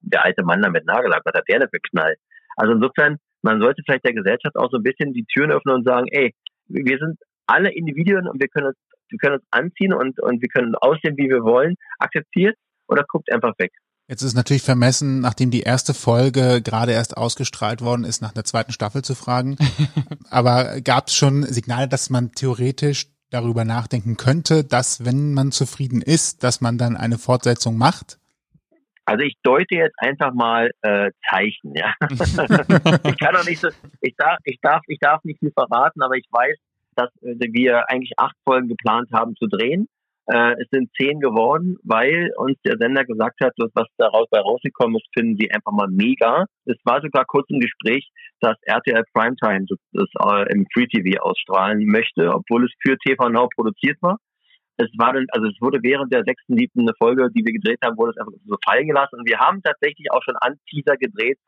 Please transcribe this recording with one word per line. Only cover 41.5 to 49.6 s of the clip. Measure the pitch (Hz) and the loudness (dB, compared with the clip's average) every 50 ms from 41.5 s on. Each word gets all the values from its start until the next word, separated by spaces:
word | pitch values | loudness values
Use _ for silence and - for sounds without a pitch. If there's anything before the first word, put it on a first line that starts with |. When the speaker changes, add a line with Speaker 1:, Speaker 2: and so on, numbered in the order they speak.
| 147 160 175 185 180 - - | 2 0 0 -4 -6 -6 -4
Speaker 1:
weil | - 113 113 123 139 165 170 175 - - | -2 0 2 2 2 0 0 -2 -4 -4
uns | - 123 135 135 - - | -4 -4 -4 -4 -2 -2
der | - 113 110 | -4 -2 0
Sender | 117 120 135 135 131 | 0 0 0 0 -2
gesagt | 123 113 110 110 113 - - | -2 -2 -2 -2 -2 -2 0
hat, | 135 127 - - | -2 0 0 -2
das, | 117 110 - | -4 -2 -2
was | 120 113 - _ | -4 -4 -2 _
daraus | - 117 107 107 110 117 - | 0 0 2 4 2 2 2
bei | - 107 | 2 0
rausgekommen | 95 101 117 123 - 139 - - 123 113 113 | 2 0 -2 -2 -4 -6 -2 0 0 0 0
ist, | 110 - _ - | -2 -6 _ -4
finden | 123 117 117 107 98 | -2 0 0 0 -2
sie | 110 - | -2 -2
einfach | 104 107 - 107 | -4 -6 -4 -4
mal | 101 104 101 | -2 -2 0
mega. | 95 92 95 107 123 135 - 113 113 127 165 196 - _ _ _ | 0 0 2 2 2 2 2 2 2 2 2 0 -4 _ _ _
Es | 131 117 - | -8 -8 -4
war | _ - - 143 | _ 0 0 0
sogar | 156 147 - 131 131 | -2 0 0 0 0
kurz | - - 143 139 - | 0 0 -2 -2 0
im | 151 135 | -2 -2
Gespräch, | 120 110 - - - 110 123 135 - - _ - - - _ _ | -2 -2 -4 -4 -2 -2 -2 -2 -4 -8 _ -20 -20 -20 _ _
dass | - 113 110 - | 0 0 0 -2
R | _ - 110 117 | _ -2 -2 0
T | - 135 | 0 0
L | 117 113 110 - - | 0 0 0 0 0
Primetime | 117 110 120 127 - 117 110 98 95 | 0 0 0 0 0 0 0 0 0